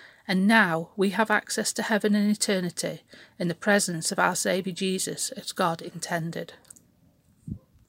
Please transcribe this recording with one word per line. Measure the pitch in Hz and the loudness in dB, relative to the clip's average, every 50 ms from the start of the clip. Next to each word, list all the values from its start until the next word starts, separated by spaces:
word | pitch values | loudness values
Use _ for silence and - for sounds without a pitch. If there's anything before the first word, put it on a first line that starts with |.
| - - - _ - | -20 -20 -20 _ -6
And | - 185 185 190 | -2 0 2 4
now | 208 226 226 202 175 160 165 170 - - | 6 6 6 6 4 2 0 -2 -4 -2
we | 208 190 202 | 0 0 2
have | 180 214 220 214 | 2 2 2 2
access | 214 208 - - - 226 214 - - | 2 0 0 -2 -4 -4 -2 -4 -2
to | - 208 | -2 -2
heaven | - 226 202 - 214 202 | 0 0 2 2 4 4
and | 208 208 208 | 4 4 2
eternity | 208 - - - 202 185 180 175 - - - 165 160 - _ _ - - - - _ - | 2 2 2 0 0 0 0 -4 -4 -4 -6 -6 -6 -10 _ _ -20 -20 -20 -16 _ -4
in | 180 | -4
the | 175 170 | -4 -2
presence | - - 214 202 202 202 - 170 160 165 - | -2 2 4 4 4 4 0 -4 -4 -4 -4
of | 196 180 | 0 2
our | 180 180 185 | 2 2 2
Saviour | - - 196 180 185 175 190 170 | 0 0 0 0 0 -2 -4 -4
Jesus | - 196 190 185 190 - - - - - - | -4 -2 -2 -2 -2 -4 -6 -6 -6 -8 -8
as | - 202 - - | -8 -10 -10 -8
God | - - 190 170 165 165 | -4 -2 0 0 -2 -4
intended. | 165 170 - 165 - - 175 170 160 170 165 170 170 - - - _ - - - _ _ _ _ _ _ _ _ _ _ _ _ - - - - _ _ _ _ _ | -8 -14 -12 -10 -8 -6 -4 -4 -4 -6 -6 -8 -10 -10 -14 -20 _ -20 -20 -20 _ _ _ _ _ _ _ _ _ _ _ _ -12 -12 -12 -12 _ _ _ _ _